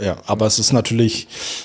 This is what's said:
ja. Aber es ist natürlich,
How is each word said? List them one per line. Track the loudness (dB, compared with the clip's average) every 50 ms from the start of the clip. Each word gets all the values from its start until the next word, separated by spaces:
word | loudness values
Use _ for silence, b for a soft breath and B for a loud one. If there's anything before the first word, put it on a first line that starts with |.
| -4
ja. | -4 -4 -4 -2
Aber | -2 0 2 2 2
es | 2 2
ist | 2 2 2
natürlich, | 2 2 2 2 2 2 2 2 -2 -10 B B B B B B B B